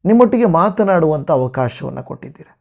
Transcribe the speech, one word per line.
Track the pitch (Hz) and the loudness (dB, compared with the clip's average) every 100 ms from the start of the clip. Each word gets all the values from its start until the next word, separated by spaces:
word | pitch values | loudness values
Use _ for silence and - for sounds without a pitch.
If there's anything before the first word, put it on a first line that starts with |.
ನಿಮ್ಮೊಟ್ಟಿಗೆ | 180 233 247 247 | 2 4 4 4
ಮಾತನಾಡುವಂಥ | 233 165 202 196 196 185 160 151 135 | 2 2 0 0 0 2 0 -2 -2
ಅವಕಾಶವನ್ನು | 143 127 131 123 - 135 131 | -2 -2 -2 -4 -4 -10 -12
ಕೊಟ್ಟಿದ್ದೀರಾ. | 127 139 139 151 156 _ | -14 -16 -16 -20 -20 _